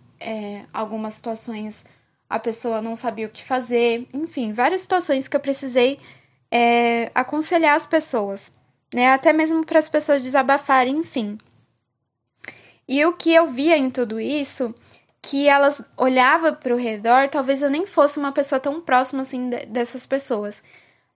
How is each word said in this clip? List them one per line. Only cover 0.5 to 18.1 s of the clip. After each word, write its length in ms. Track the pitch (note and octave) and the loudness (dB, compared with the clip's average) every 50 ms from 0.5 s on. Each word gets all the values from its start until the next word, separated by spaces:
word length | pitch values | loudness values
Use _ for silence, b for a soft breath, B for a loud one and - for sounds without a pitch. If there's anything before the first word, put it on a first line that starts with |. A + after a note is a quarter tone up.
| G3+ G3+ - - | -12 -12 -14 -12
algumas 440 | - A3 A3 G3+ A3 A3 G#3+ A3 A3 | -8 -8 -8 -6 -6 -8 -8 -8 -10
situações 680 | - - A#3+ A3+ A3+ - A#3+ A3 G#3 G#3+ G#3+ G#3 - - b b b b b b b b _ | -10 -8 -8 -8 -8 -10 -10 -10 -10 -10 -10 -12 -14 -16 b b b b b b b b _
a 100 | - A3+ | -6 -4
pessoa 420 | - A#3+ A3 - - A#3 A3+ G#3+ | -4 -6 -6 -6 -4 -4 -4 -4
não 140 | A3 A3+ A3+ | -4 -6 -8
sabia 320 | - - A#3 G#3 A3+ A3 G#3+ | -6 -6 -6 -6 -6 -8 -10
o 20 | |
que 140 | - - - | -10 -16 -8
fazer, 640 | - C4 C4 A#3 G#3+ B3 A#3 A#3+ A#3 A#3 A#3 B3 - | -4 -4 -2 -2 0 0 2 2 2 0 -2 -6 -8
enfim, 420 | - C#4 D#4+ E4+ - C#4+ A#3 G#3+ G#3 | -8 -8 -8 -6 -6 -6 -6 -4 -2
várias 280 | A#3+ B3 D#4 F#4 F#4 | 0 0 0 0 -2
situações 460 | - - F#4 F4+ F4 - C#4 C4 C4 - | -2 -2 -2 -2 0 0 0 0 0 -2
que 80 | - | -2
eu 40 | C#4 | -2
precisei, 600 | C#4+ C#4 C4+ - C#4+ C4 A#3+ B3+ A#3+ C4 C#4 b b b b b b b b b b _ | -2 -2 -4 -4 -6 -2 2 2 2 2 0 b b b b b b b b b b _
é, 640 | - A#3+ A#3 A#3 A#3+ A#3+ A#3+ A#3 A#3 A#3 A3+ - - | 0 2 4 4 4 4 2 2 2 0 -2 -2 -2
aconselhar 640 | - B3+ - D4 D4+ D#4 - F#4 E4 E4 D4 C#4+ | -4 -4 -2 -2 -4 -2 0 2 2 4 4 4
as 100 | D#4+ D#4+ | 2 2
pessoas, 640 | - E4 D#4 D#4 - - A3+ G3+ G3 G3 G3 - - - _ _ _ _ _ _ _ - | 0 0 0 0 0 -2 -2 -2 -2 -6 -8 -12 -14 -16 _ _ _ _ _ _ _ -2
né? 200 | A#3+ B3 C4 C4 | 2 4 4 4
Até 180 | C4 C4+ D#4 | 6 4 4
mesmo 340 | D#4 D#4 D#4 D#4 E4 D#4+ D#4 | 4 4 2 0 0 -2 -2
para 120 | - E4 D#4+ | 2 2 2
as 120 | D#4 - | 2 2
pessoas 340 | - D4+ D4+ - C#4+ C#4 B3 | 0 0 2 2 2 0 0
desabafarem, 720 | C4 C4 C#4 C4 B3+ C#4 C#4+ - - C4+ C4 B3 B3+ C#4 D#4 | 0 0 0 2 2 2 0 2 2 2 4 4 2 0 -2
enfim. 400 | E4+ - - C4 G#3+ G#3 G#3 - - _ _ _ _ _ _ _ _ _ _ _ _ _ _ _ _ _ _ _ B B B B B B B B B - | -4 -4 -4 -4 -4 -4 -8 -12 -16 _ _ _ _ _ _ _ _ _ _ _ _ _ _ _ _ _ _ _ B B B B B B B B B -4
E 180 | B3+ C#4+ D4+ | 0 2 2
o 80 | E4+ E4+ | 2 0
que 200 | - - E4 E4 | 0 0 4 4
eu 140 | E4 E4+ D4+ | 4 4 4
via 300 | B3 A#3+ C#4+ E4+ E4 D4 | 0 -2 2 2 4 4
em 120 | C4 C4 | 2 0
tudo 300 | B3+ C4 A#3+ G#3 A3 A3+ | -2 -4 -4 -4 -4 -6
isso, 540 | A3 A#3+ C#4+ D4+ C#4 - - - B3+ A3 A#3 b b b b b b b _ _ | -4 -4 -4 -4 -4 -4 -4 -4 -4 -6 -6 b b b b b b b _ _
que 260 | - - C#4 C#4 C#4+ C#4+ | -12 -6 -4 2 4 4
elas 340 | C#4 C#4 C#4 C#4+ C#4+ - - - _ | 6 6 4 4 2 0 -8 -16 _
olhavam 600 | - B3+ C4 B3+ B3+ B3 C4 D#4 E4+ E4 D#4 D4+ | -2 0 2 4 4 4 4 4 4 2 0 0
pro 200 | - - B3+ A#3+ | 0 -2 -2 -2
redor, 540 | B3 B3 A3+ A3 G#3 G#3 A#3 A#3+ C4 C#4 C#4 | -2 -2 -4 -6 -2 2 4 4 4 4 2
talvez 320 | D4+ D4 B3+ C4 C#4 C4+ | 0 -2 0 0 0 0
eu 80 | C#4+ C#4 | 0 0
nem 160 | C#4 D#4 G4 | 0 -2 -4
fosse 320 | - - E4 C#4+ D4 | -2 2 4 4 4